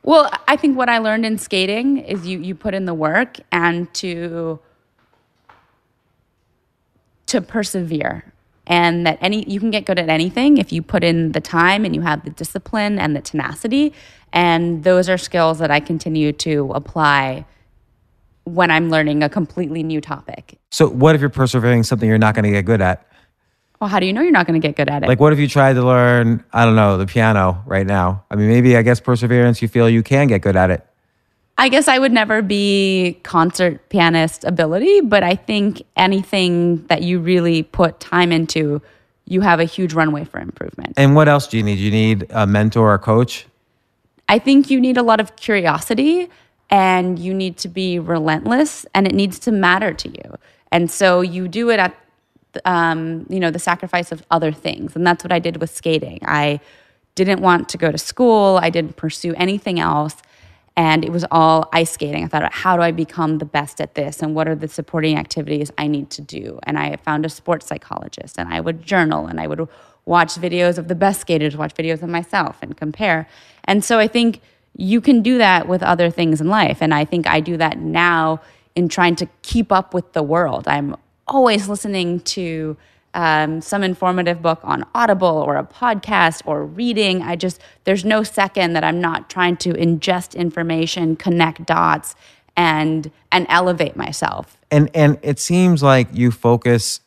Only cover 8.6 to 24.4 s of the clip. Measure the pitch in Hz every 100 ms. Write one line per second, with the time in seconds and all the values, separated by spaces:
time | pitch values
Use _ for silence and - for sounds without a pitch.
8.6 | - 175 175 170 165 156 185 214 - 196
9.6 | 220 208 196 180 165 156 180 240 277 285
10.6 | 190 165 - 175 170 165 160 156 - 165
11.6 | 175 202 202 156 170 151 - 156 170 190
12.6 | - 220 208 202 160 143 - - - -
13.6 | 226 269 294 - - - _ 170 175 170
14.6 | 170 165 170 180 180 180 - 175 160 160
15.6 | 156 147 147 160 - 156 147 147 165 147
16.6 | 135 - - - 147 143 135 131 143 _
17.6 | _ _ _ _ _ _ _ _ - 170
18.6 | 175 160 170 160 151 147 147 - 151 -
19.6 | 165 165 160 156 - 143 - - - _
20.6 | _ - 151 127 151 156 139 139 131 127
21.6 | 120 120 110 110 110 110 110 107 104 101
22.6 | 92 110 92 90 _ _ _ _ _ _
23.6 | _ _ 208 196 190 214 349 240